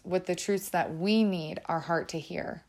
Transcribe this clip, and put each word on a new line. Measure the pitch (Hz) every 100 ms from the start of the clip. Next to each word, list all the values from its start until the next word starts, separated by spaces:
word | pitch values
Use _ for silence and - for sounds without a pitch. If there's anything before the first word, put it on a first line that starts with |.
with | - 180 185
the | 180
truths | - 196 196
that | 175 -
we | 160 196 220
need | 208 180 156 170 -
our | 165
heart | 151 165 -
to | 165
hear. | - - - -